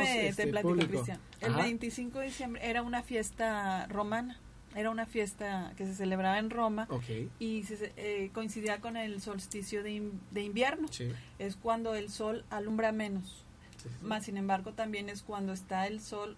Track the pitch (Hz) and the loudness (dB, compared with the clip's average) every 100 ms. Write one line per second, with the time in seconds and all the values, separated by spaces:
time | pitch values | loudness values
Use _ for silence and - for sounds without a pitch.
0 | 269 233 202 196 214 208 175 175 165 135 | 6 6 4 4 4 4 6 6 6 4
1 | 120 120 - - - 147 226 233 233 247 | 0 -4 -10 -2 2 4 4 2 -2 -2
2 | 247 269 269 262 247 233 233 233 240 240 | -4 -4 -4 -4 -4 -2 0 0 2 -2
3 | 240 233 214 - 226 208 196 185 - 196 | 0 0 0 0 2 2 2 0 0 0
4 | 208 226 247 - - - - 208 220 226 | 2 0 -2 -8 -16 -18 -8 0 0 0
5 | 226 226 202 - 202 190 170 - 190 190 | 0 2 0 0 -2 -2 -2 -4 -4 0
6 | 190 190 190 208 220 233 220 214 226 123 | 2 4 4 4 2 2 2 2 0 -2
7 | 120 113 - - 220 220 196 214 208 - | 0 -2 -4 -4 -2 -2 -2 -4 -6 -4
8 | 208 202 196 226 220 220 214 208 233 226 | -2 0 -2 -2 -4 0 0 0 -2 -4
9 | 220 196 214 196 - 208 190 208 208 208 | -2 -4 -4 -6 -4 -6 -4 -4 -2 -2
10 | 208 190 - 202 208 214 262 320 311 - | -4 -6 -6 -4 0 4 4 2 -2 -2
11 | 120 120 - - 196 190 226 226 226 214 | -4 -4 -10 -6 -6 -2 2 2 2 -2
12 | 208 - 214 233 - 214 208 220 220 220 | -2 -2 -2 -2 -4 -4 0 4 4 4
13 | 208 190 185 - - - - - 120 - | 0 -2 -4 -12 -18 -20 -20 -14 -10 -6
14 | 196 214 208 196 196 190 208 214 220 208 | -2 -2 -2 -2 2 2 0 -2 -2 -2
15 | 202 202 - 202 196 190 - 190 202 214 | -4 -8 -6 -4 -2 -4 -2 0 0 -2
16 | - 208 208 | -6 -6 -6